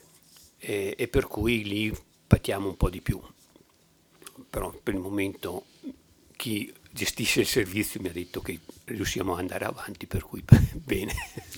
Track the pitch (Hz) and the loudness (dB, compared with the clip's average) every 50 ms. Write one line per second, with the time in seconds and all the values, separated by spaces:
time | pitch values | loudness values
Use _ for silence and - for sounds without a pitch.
0 | - - - - - - - - - - _ - - - 104 101 98 98 - - | -20 -20 -20 -20 -20 -20 -20 -20 -20 -20 _ -12 -6 -4 -2 -2 -2 -2 -2 -4
1 | 123 - - 139 131 - - 107 104 117 120 110 104 101 101 104 110 107 110 - | -2 0 2 2 0 0 -2 0 2 2 2 2 0 0 0 0 0 0 -2 -4
2 | - _ _ _ _ - - - - - 101 98 98 98 90 - - 92 90 90 | -8 _ _ _ _ 4 4 4 6 2 -2 0 -2 -2 2 2 2 2 2 0
3 | - - 117 - - - - _ - - - - - _ _ _ _ _ _ _ | -2 -4 -4 -4 -6 -14 -20 _ -20 -20 -20 -20 -20 _ _ _ _ _ _ _
4 | _ _ - - - - - - - - - 101 95 82 - - - 113 98 92 | _ _ -20 -20 -20 -20 -20 -20 -16 -8 -6 -4 -4 -4 -6 -6 -4 -4 -2 -2
5 | 90 98 101 101 95 98 95 - - 90 90 - - - - - - 269 - - | -2 -2 -2 0 -2 -2 -2 -4 -6 -6 -6 -6 -10 -12 -18 -16 -14 -14 -14 -14
6 | - - - - - - - - - 120 107 101 - - - - - - - - | -18 -20 -20 -20 -20 -18 -12 -8 -4 -4 -2 -2 -4 -6 -10 -16 -20 -14 -8 -4
7 | 98 - - - 113 - - 123 101 - - 127 101 92 95 107 101 - - - | -4 -2 -2 0 0 2 4 4 4 4 4 2 2 2 2 0 0 0 -2 -4
8 | 92 87 80 90 87 - - 95 - - 87 82 - - - - - - 117 104 | -6 -4 -4 -6 -8 -6 -8 -8 -6 -6 -8 -8 -12 -18 -20 -16 -12 -8 -4 -2
9 | 101 - - - 95 95 87 87 92 90 92 95 104 - - - - - 95 - | -2 0 0 0 0 0 0 0 -2 -2 -2 -2 -2 -4 -4 -6 -8 -12 -10 -10
10 | - - - 90 - - - 95 - - - - - - - - - - 101 92 | -6 -4 -4 -4 -4 -6 -10 -12 6 8 10 10 10 6 2 -4 -4 -2 -2 -2
11 | 98 104 - 960 - - - - - - - | -2 -2 -4 -6 -6 -8 -10 -14 -14 -12 -10